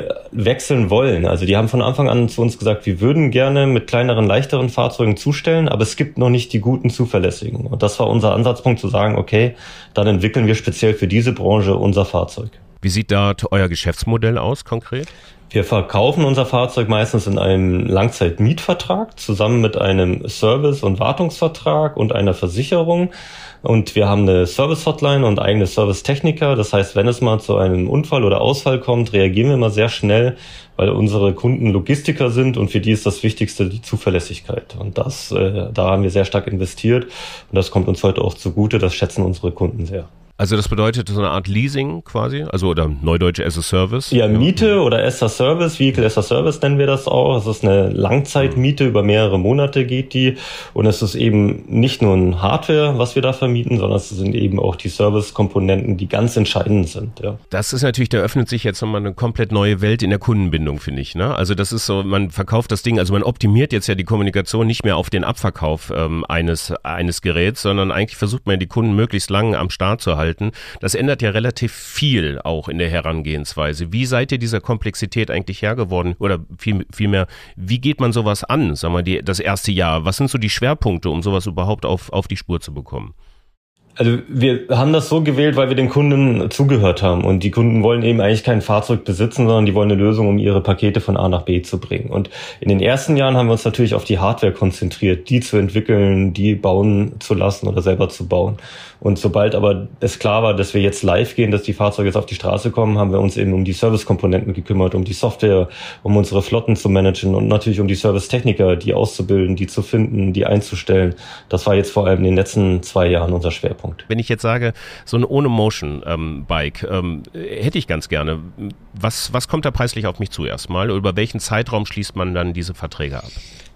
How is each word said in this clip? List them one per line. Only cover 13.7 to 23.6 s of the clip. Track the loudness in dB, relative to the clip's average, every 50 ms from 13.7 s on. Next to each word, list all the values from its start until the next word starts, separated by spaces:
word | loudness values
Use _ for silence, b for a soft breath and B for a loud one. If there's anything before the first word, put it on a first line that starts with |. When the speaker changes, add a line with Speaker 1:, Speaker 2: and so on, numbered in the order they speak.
| 0 -2 -4 -4 -4 -4 -2 -2 0 0 2 0 0 0
Speaker 2:
aus | -2 -2 -4 -4 -6
konkret? | -8 -8 -8 -6 -8 -8 -8 -8 B B B B B B B B B
Speaker 1:
Wir | -2 -2 0
verkaufen | 2 0 0 0 0 0 2 2 2 4 2 2
unser | 2 4 2 2
Fahrzeug | 2 2 0 0 0 0 -2 0 2
meistens | 2 2 2 2 0 -2 0 0
in | 0 0
einem | 2 2 4 4 4 2 2 2 0
Langzeitmietvertrag | 2 2 2 2 2 0 0 0 0 2 2 2 2 2 0 0 -2 -2 -2 0 -2 -2 -2 -2 -6 -8 -12
zusammen | -6 -4 -2 0 2 2 2 2
mit | 2 2 2
einem | 0 0 2 2 2 2 2 0 -2 -4 -8
Service- | -6 0 2 2 2 4 2 2 0 2 0
und | -2 0 0
Wartungsvertrag | 0 -2 0 0 -2 -4 -2 -2 -2 -2 -2 -2 -2 0 0 2 0 0 0
und | -2 -2 0 0
einer | 2 2 0 0
Versicherung. | 0 -2 -4 -2 -2 -2 0 0 0 2 2 2 0 0 -2 B B B B B B B B B B